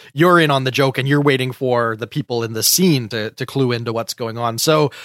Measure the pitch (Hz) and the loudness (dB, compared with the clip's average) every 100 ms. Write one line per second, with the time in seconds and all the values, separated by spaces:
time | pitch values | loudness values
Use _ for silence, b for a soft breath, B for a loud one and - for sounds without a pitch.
0 | B 139 175 175 156 135 131 123 139 131 | B 2 4 6 4 2 0 0 0 0
1 | 135 147 143 131 127 123 131 120 117 110 | 0 2 2 2 -2 -4 -2 0 0 -4
2 | 117 151 - 120 117 110 107 - 185 139 | -6 -6 -4 -4 -4 -2 0 2 4 2
3 | 110 113 107 - 127 139 127 120 117 113 | -2 -6 -8 -8 -6 -2 0 0 -4 -6
4 | 113 - 117 113 120 113 - 156 147 B | -6 -8 -8 -4 -4 -2 2 2 2 B